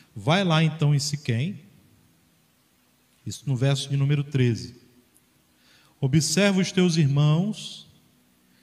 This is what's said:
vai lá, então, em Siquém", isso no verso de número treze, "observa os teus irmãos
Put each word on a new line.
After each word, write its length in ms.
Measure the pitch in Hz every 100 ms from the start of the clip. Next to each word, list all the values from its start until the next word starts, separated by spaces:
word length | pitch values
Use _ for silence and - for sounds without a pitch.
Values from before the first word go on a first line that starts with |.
| _
vai 300 | 110 104 180
lá, 180 | 185 160
então, 320 | 160 156 147
em 40 | 143
Siquém", 640 | - 143 - 113 165 202 - - _ _ _ _ _ _ _ _ _ _ _ _ _ _
isso 200 | 104 - -
no 100 | 123
verso 320 | 135 135 -
de 80 | 139
número 280 | 139 147
treze, 560 | 143 135 123 101 87 - _ _ _ _ _ _ _ _ _ _ _ -
"observa 600 | 135 156 151 190 202 190
os 120 | 190
teus 240 | 185 180 165
irmãos 920 | 143 139 151 156 208 208 - - - _ _ _ _ _ _ _